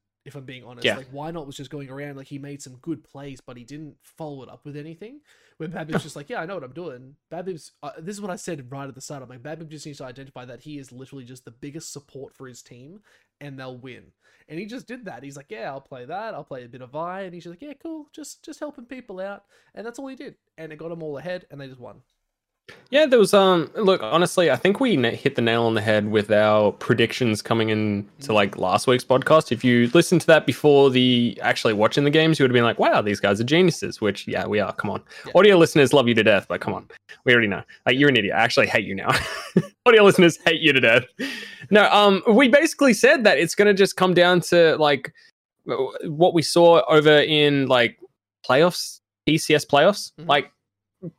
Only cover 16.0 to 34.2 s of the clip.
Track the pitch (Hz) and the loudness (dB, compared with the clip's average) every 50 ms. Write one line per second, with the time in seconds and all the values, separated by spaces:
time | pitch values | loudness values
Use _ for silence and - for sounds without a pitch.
16 | 123 127 170 196 220 226 185 143 151 - 147 127 123 117 120 123 127 117 135 151 | -16 -14 -12 -12 -12 -12 -12 -14 -14 -16 -16 -16 -16 -18 -20 -20 -18 -14 -12 -10
17 | 165 175 185 190 196 185 170 175 156 175 175 175 269 294 277 - - 330 320 311 | -10 -10 -10 -12 -12 -14 -16 -18 -18 -20 -20 -18 -20 -20 -20 -16 -16 -14 -14 -16
18 | 294 _ _ - 285 - - _ _ 330 294 - 302 294 294 - 233 - 262 254 | -16 _ _ -20 -20 -20 -20 _ _ -20 -16 -14 -14 -14 -14 -16 -20 -20 -20 -18
19 | 247 - 190 185 190 196 202 - _ _ _ _ _ _ _ 190 202 233 233 - | -18 -16 -14 -12 -12 -12 -14 -16 _ _ _ _ _ _ _ -16 -16 -14 -14 -14
20 | 277 269 262 254 285 214 147 _ _ _ _ - 160 156 156 151 160 170 170 165 | -14 -14 -16 -16 -18 -20 -20 _ _ _ _ -20 -18 -18 -16 -14 -14 -14 -12 -12
21 | 160 156 143 131 143 180 180 180 - _ 147 139 139 135 131 127 120 107 101 120 | -10 -10 -12 -10 -10 -10 -12 -12 -12 _ -20 -18 -18 -18 -18 -20 -20 -20 -20 _
22 | _ _ _ _ _ _ _ _ _ _ _ _ _ - - - _ _ 247 285 | _ _ _ _ _ _ _ _ _ _ _ _ _ -20 -20 -20 _ _ 0 2
23 | 311 269 254 240 196 185 - 196 190 190 185 170 151 - - - 220 185 185 - | 2 4 4 4 4 4 4 4 4 4 4 2 0 -2 -4 -2 0 2 2 2
24 | 110 110 143 165 175 170 - 185 175 156 127 123 - 185 202 - 269 254 196 135 | 0 -2 0 0 0 0 2 2 2 2 2 2 2 0 0 0 0 0 0 2
25 | 120 117 120 123 - 135 135 - 120 113 113 117 117 113 113 107 104 113 107 107 | 0 0 -2 -2 -4 -4 -2 0 0 0 2 2 2 0 0 0 0 0 0 0
26 | 104 107 107 107 101 110 107 104 107 107 107 107 107 101 - - - - 127 117 | 0 0 0 0 0 2 2 2 4 4 4 4 2 2 0 -2 -2 0 0 2
27 | 117 110 - - 127 113 107 104 - - 117 113 110 110 107 107 107 107 101 101 | 0 0 0 -2 -2 -2 -2 -2 -4 -2 -2 -2 0 0 -2 -2 -2 -2 -2 -4
28 | 101 - _ - - - 110 104 101 101 - - 92 92 95 107 - - 127 123 | -6 -10 _ -12 -6 -2 0 2 0 0 -2 -4 -2 0 0 0 2 0 0 0
29 | - - 127 131 131 - 151 160 - - 123 113 - 127 120 120 120 117 - - | 0 0 0 0 2 4 4 4 4 2 -4 -2 0 2 2 2 2 4 4 2
30 | - - 185 160 - - 160 151 - - 120 - - 151 143 139 139 139 127 127 | 2 2 2 0 4 4 4 4 4 0 -2 0 2 4 6 6 6 4 4 2
31 | 127 127 123 120 120 113 - - - 113 123 - - 120 110 101 107 117 - 151 | 2 2 2 0 0 -2 -4 -4 -4 -4 -2 -2 -2 -2 0 2 0 0 0 0
32 | 143 147 147 156 160 160 156 - 139 123 123 123 117 113 107 - 240 330 311 160 | 0 2 2 2 2 2 2 2 2 2 2 2 2 2 0 0 0 0 0 0
33 | 104 107 101 - - 101 101 104 117 127 151 170 185 170 - - 98 - - - | 0 -2 -2 -2 0 0 0 0 -2 0 2 2 2 2 0 -2 -6 -10 -8 -4
34 | 110 101 98 - | -4 -4 -4 -4